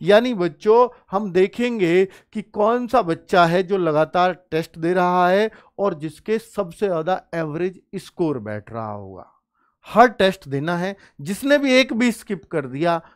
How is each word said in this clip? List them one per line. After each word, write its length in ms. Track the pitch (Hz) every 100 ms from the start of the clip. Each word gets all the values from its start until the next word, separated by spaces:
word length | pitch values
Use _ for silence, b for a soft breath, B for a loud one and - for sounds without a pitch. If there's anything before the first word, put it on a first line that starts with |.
यानी 320 | 160 208 247 220
बच्चों 520 | 175 147 208 226 240 b _
हम 200 | 190 208
देखेंगे 760 | 175 196 220 240 233 175 175 190
कि 360 | - _ 214
कौन 440 | - - 214 247 247
सा 140 | 262
बच्चा 420 | 180 165 - 190 170
है 160 | 175
जो 140 | 180 196
लगातार 560 | 170 151 156 180 180 175 _
टेस्ट 260 | 160 160 165
दे 160 | 165
रहा 340 | 185 180 180 175
है 200 | 190 220 b b -
और 160 | 196 160
जिसके 420 | 156 - - 220
सबसे 480 | - - 180 165 202
ज्यादा 340 | 165 160 185 - 170
एवरेज 460 | 160 151 180 185 _ 190
स्कोर 420 | - - 165 135
बैठ 320 | 107 107 -
रहा 200 | 113 110
होगा। 400 | 104 95 92 - _ _ _ _ _ -
हर 200 | 196 247
टेस्ट 380 | - 190 185 143
देना 280 | 139 156 175
है, 180 | 180 196 b -
जिसने 380 | 143 202 277 285
भी 160 | 277
एक 180 | 254 262
भी 180 | 233 247
स्किप 340 | 208 - 196 -
कर 200 | 160 135
दिया 340 | 135 170 170 b